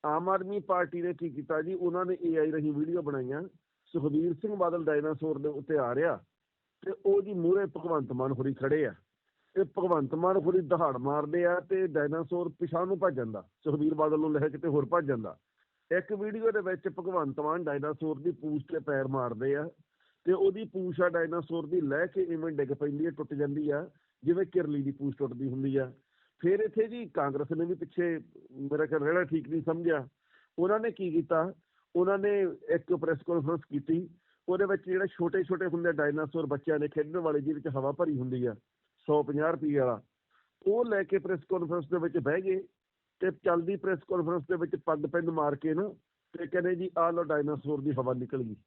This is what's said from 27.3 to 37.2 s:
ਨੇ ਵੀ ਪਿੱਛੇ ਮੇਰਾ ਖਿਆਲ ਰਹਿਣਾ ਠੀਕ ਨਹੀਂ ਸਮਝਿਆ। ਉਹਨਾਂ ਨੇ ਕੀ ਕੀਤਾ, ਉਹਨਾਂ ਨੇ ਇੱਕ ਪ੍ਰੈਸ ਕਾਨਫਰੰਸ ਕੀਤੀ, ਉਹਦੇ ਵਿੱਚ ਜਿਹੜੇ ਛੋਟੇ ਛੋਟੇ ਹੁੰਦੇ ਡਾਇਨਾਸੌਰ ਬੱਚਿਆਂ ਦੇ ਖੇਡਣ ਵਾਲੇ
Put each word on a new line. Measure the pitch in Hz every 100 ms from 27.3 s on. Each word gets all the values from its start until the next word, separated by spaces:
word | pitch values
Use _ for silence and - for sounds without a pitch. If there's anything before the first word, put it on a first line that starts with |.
| 139 147
ਨੇ | 160 170
ਵੀ | 185
ਪਿੱਛੇ | 165 - 175 160 - - - 131
ਮੇਰਾ | 139 151 151
ਖਿਆਲ | 151
ਰਹਿਣਾ | 143 175
ਠੀਕ | 170 156 135
ਨਹੀਂ | 160
ਸਮਝਿਆ। | 165 165 170 151 131 _ _ _ _ -
ਉਹਨਾਂ | 180 214
ਨੇ | 226
ਕੀ | - 185
ਕੀਤਾ, | 160 151 165 175 - _ _ _ 170
ਉਹਨਾਂ | 180 196
ਨੇ | 202 202 185 - -
ਇੱਕ | 165 156
ਪ੍ਰੈਸ | 175 160 156 -
ਕਾਨਫਰੰਸ | 170 143 165 -
ਕੀਤੀ, | 143 139 165 175 - _ _ -
ਉਹਦੇ | 185 196
ਵਿੱਚ | 196 185
ਜਿਹੜੇ | 185 190
ਛੋਟੇ | - 170 190
ਛੋਟੇ | 170 180 175
ਹੁੰਦੇ | 165 170
ਡਾਇਨਾਸੌਰ | 151 147 147 151 165 151
ਬੱਚਿਆਂ | 139 - 151
ਦੇ | 147
ਖੇਡਣ | 156 151
ਵਾਲੇ | 175